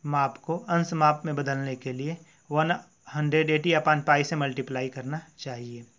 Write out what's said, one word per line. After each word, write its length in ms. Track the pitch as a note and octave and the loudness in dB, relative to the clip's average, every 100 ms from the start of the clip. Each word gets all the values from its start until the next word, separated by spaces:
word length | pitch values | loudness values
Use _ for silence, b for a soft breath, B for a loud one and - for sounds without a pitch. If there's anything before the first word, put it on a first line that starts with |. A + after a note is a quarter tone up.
| D3 | -2
माप 320 | C#3+ C3+ - | 0 0 -4
को 200 | - E3 | -6 -6
अंश 340 | - E3+ E3+ | 0 0 0
माप 300 | E3 D3+ D3+ D#3+ | 4 4 4 -4
में 80 | C#3+ | -4
बदलने 400 | C#3 C3+ C3+ B2+ | -2 -2 -4 -6
के 160 | C3+ | -8
लिए 240 | B2+ C#3+ E3+ b b b | -6 -6 -8 b b b
वन 280 | D3 D#3+ F3 - _ - | 0 2 0 -6 _ -8
हंड्रेड 400 | D3 D3+ D#3 D#3 | -2 2 4 4
एटी 200 | D3+ E3+ | 2 4
upon 300 | D#3 D#3 D3+ D3+ | 4 4 2 4
पाई 180 | D3 | 4
से 120 | D3 E3 | 4 0
मल्टीप्लाई 520 | C#3 C3 C3+ C3 C3 | -2 -4 -6 -4 -6
करना 320 | C3+ B2+ D#3 - - | -6 -8 -10 -12 -16
चाहिए। 480 | C#3 A#2+ A#2+ A#2+ A#2 | -12 -10 -12 -14 -16